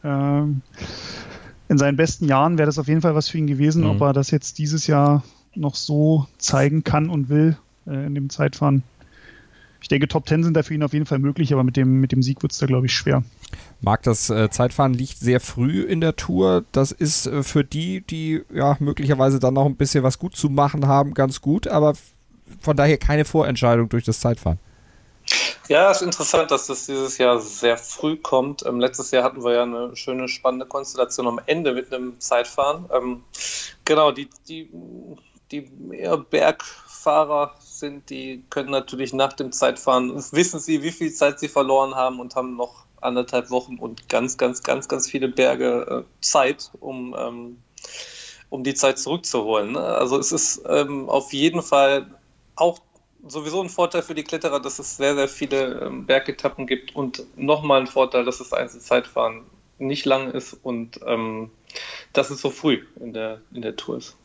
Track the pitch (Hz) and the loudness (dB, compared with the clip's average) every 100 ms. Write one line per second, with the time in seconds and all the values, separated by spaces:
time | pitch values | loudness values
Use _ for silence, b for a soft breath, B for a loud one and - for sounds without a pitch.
0 | 151 139 139 143 147 139 - B B B | -2 0 2 2 2 -2 -6 B B B
1 | B B B B B B - 143 139 139 | B B B B B B 2 4 4 4
2 | 160 - 151 135 156 170 151 147 143 160 | 2 2 2 4 4 4 2 2 0 2
3 | 170 151 - 165 151 135 147 160 107 101 | 4 2 0 -2 0 2 2 4 2 4
4 | 143 139 135 151 - - 151 156 - 147 | 4 2 2 0 -2 -4 -2 -2 2 4
5 | 143 147 - b b - 147 - - 147 | 6 4 0 b b -4 -4 -4 -2 2
6 | 151 156 139 _ - 135 139 156 151 151 | 4 4 0 _ 0 4 4 2 2 0
7 | 156 160 131 147 160 151 _ _ - 139 | 2 0 2 4 4 2 _ _ -8 -6
8 | 143 143 139 - 143 - 147 139 - _ | -4 -4 -6 0 -2 2 2 2 0 _
9 | b b b b b b b b - 143 | b b b b b b b b -2 0
10 | 147 160 - 160 170 160 147 156 147 151 | 2 -2 0 2 4 2 0 -2 -2 -2
11 | 151 135 139 139 143 139 127 127 131 131 | 0 0 0 0 0 2 2 4 4 4
12 | 131 131 127 135 147 - 139 131 127 - | 4 2 0 0 -4 -2 0 2 2 0
13 | - 135 - B B B B B 101 107 | 2 0 0 B B B B B 0 2
14 | - 110 - 110 107 - 127 - 135 123 | 2 0 0 2 2 2 0 2 2 2
15 | 135 - 117 123 - - 123 180 - 180 | -4 -4 2 2 0 -2 0 0 0 0
16 | 160 156 - 180 185 180 - - 135 - | 0 -2 -2 2 4 4 2 0 0 0
17 | 151 - 127 143 131 151 139 151 170 190 | 0 0 -2 -4 0 0 0 -2 -4 -6
18 | - 160 160 156 - - 143 139 143 143 | -8 -6 -2 -4 -4 0 2 2 0 0
19 | 139 135 135 135 127 135 139 131 139 147 | 0 4 4 4 2 4 2 2 2 4
20 | 131 - 175 - 151 139 143 147 139 139 | 2 0 -6 -2 0 4 2 2 4 4
21 | 143 - 135 127 139 175 - 190 151 147 | 4 2 0 0 0 0 2 4 4 2
22 | - _ _ _ _ - - 143 143 147 | -8 _ _ _ _ -8 0 4 4 4
23 | - 151 151 156 - 123 123 117 117 120 | 4 2 2 2 2 2 4 4 4 0
24 | 113 110 123 117 - 85 B B B B | 0 0 0 0 0 -2 B B B B
25 | B B B B B B - 151 196 196 | B B B B B B 2 6 6 4
26 | 180 170 151 165 156 135 - 131 - 135 | 0 -2 0 0 2 -2 -2 -8 -4 -4
27 | 135 135 127 120 107 - 120 117 - - | -4 2 4 4 0 0 2 2 -4 -6
28 | 156 160 - 131 131 143 - 123 127 135 | -4 -4 0 0 0 -4 -4 0 0 -2
29 | 131 131 127 131 120 120 120 117 123 123 | 0 2 2 -2 0 2 0 -4 -8 -8
30 | - 127 127 - 131 127 127 139 135 - | -8 -6 -6 -2 -2 -4 -6 -8 -8 -4
31 | 120 - 123 120 - 156 151 123 131 127 | -4 -2 -4 -4 -4 -2 0 -2 -6 -8
32 | 127 120 - 123 120 - 139 160 175 131 | -10 -10 -2 -2 -2 -2 -2 -2 -2 -4
33 | 127 123 _ B B B B B - 156 | -2 -10 _ B B B B B 0 4
34 | 151 139 143 _ - 160 160 170 - 120 | 4 2 -10 _ -18 -18 -16 -18 -18 -18
35 | 127 143 _ _ _ 147 135 - 92 - | -18 -20 _ _ _ -12 -12 -18 -14 -8
36 | 90 85 - 156 156 156 - - - - | -2 -2 0 2 2 0 -10 -18 -20 -4
37 | - 151 151 147 143 - - - 147 143 | 2 2 2 0 -2 -6 -20 -12 -10 -12
38 | - 135 131 127 - 143 135 135 131 131 | -16 -14 -12 -14 -8 -8 -4 -4 -4 -8
39 | 131 131 135 - 131 - 131 127 - 127 | -6 0 -2 -2 -8 0 0 0 0 2
40 | 127 143 139 147 175 156 147 156 151 170 | 0 -6 -4 0 0 -2 -4 -2 -2 -6
41 | 160 - 143 143 147 - 135 135 135 131 | -8 0 0 0 -4 -2 2 2 2 0
42 | 127 127 123 131 127 123 120 - _ _ | -2 -4 -8 -6 -6 -6 -8 -10 _ _
43 | 127 123 123 127 123 127 123 123 123 113 | -4 -2 -2 -4 -2 -4 -4 -12 -12 -14
44 | - 117 123 - 127 127 - 131 - 135 | -4 -2 -2 -2 -2 -2 -4 -4 -4 -6
45 | - 135 131 127 131 131 127 120 - 127 | -4 -4 -4 0 0 2 0 -2 -4 -8
46 | - _ - 151 131 147 - - - 131 | -10 _ -2 2 2 -2 -10 -16 -14 -12
47 | 123 123 123 120 120 120 _ - B B | -12 -8 -8 -10 -16 -20 _ -20 B B
48 | B B B B B 135 131 139 139 131 | B B B B B -6 -4 0 0 0
49 | - 170 - 123 107 110 104 120 - - | -4 -6 -4 -4 0 0 0 -4 -2 -2
50 | 127 139 139 160 - - - 147 143 139 | 0 0 0 -2 -2 -4 -2 0 0 -6
51 | 135 139 - 139 160 170 - 143 139 139 | -2 -2 -2 0 0 0 0 4 4 2
52 | - - _ _ _ - 170 170 _ _ | -4 -20 _ _ _ 0 0 0 _ _
53 | _ _ - 151 151 175 180 - 175 175 | _ _ -14 -10 -6 -6 -6 -2 -2 -2
54 | - 156 147 160 160 139 131 135 135 - | -6 -10 -8 -6 -4 -4 -6 -10 -12 -2
55 | 139 143 139 - 143 139 131 123 - 131 | 0 0 -2 -4 -4 -2 -2 -6 -8 -10
56 | 101 135 - 139 139 - 131 131 - - | 0 0 0 -6 -6 -6 -6 -6 -6 -8
57 | 131 - - - 139 151 147 135 127 139 | -8 -8 -16 -8 0 0 4 2 2 0
58 | 127 127 123 123 123 - 123 120 - 123 | 2 2 -2 -6 -6 -4 -6 -10 0 0
59 | 120 - 117 113 - _ _ _ 135 143 | 0 -4 -4 -4 -20 _ _ _ -6 -4
60 | 143 135 131 131 - - 131 120 117 - | 0 0 0 -8 -12 -14 -10 -10 -10 -12
61 | 120 117 113 110 110 _ _ B B B | -4 -4 -4 -8 -12 _ _ B B B
62 | B - - 139 139 - 160 123 - - | B -2 -2 -4 -6 -2 -2 -2 -4 -18
63 | 120 113 110 110 _ 127 110 110 - 123 | -14 -10 -10 -10 _ -10 -10 -10 -10 -10
64 | - _ | -12 _